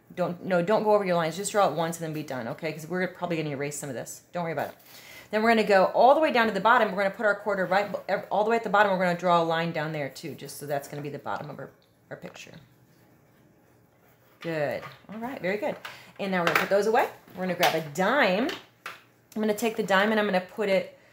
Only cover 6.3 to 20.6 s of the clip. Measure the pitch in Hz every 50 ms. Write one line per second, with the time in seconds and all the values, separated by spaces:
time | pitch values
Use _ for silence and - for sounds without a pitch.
6.3 | 233 233 226 214 196 190 214 226 247 240 220 196 180 202 196 190 196 - 220 208
7.3 | 202 - - 214 196 190 180 165 185 202 202 196 180 - - - 196 - - -
8.3 | - 196 214 220 233 226 226 196 196 202 214 202 190 180 185 175 170 175 185 180
9.3 | 175 170 165 165 160 165 170 170 160 156 151 160 156 151 139 135 - - 170 147
10.3 | 160 151 143 143 - - 151 143 143 143 - - 151 147 147 143 135 139 - 107
11.3 | 101 - - 147 - - - - - _ _ _ _ _ _ _ - - - -
12.3 | - - - - - 165 - _ _ _ _ _ _ _ _ _ _ _ _ _
13.3 | _ _ _ _ _ _ _ _ _ _ _ _ _ _ _ _ _ _ _ _
14.3 | _ _ - 170 160 151 143 127 110 - - - - - - - 202 220 233 254
15.3 | - - 165 180 208 208 302 240 - - - - - - - - - - 202 190
16.3 | 185 180 170 170 156 - 185 - 196 208 202 220 220 269 - - - - _ -
17.3 | - 180 185 185 175 180 170 147 165 160 156 147 143 185 185 214 262 294 240 190
18.3 | 180 208 262 349 381 - - _ _ _ - - - - _ _ _ _ _ _
19.3 | - 214 214 214 208 - 240 220 220 220 196 180 190 190 202 220 220 214 208 202
20.3 | 190 185 185 - - 226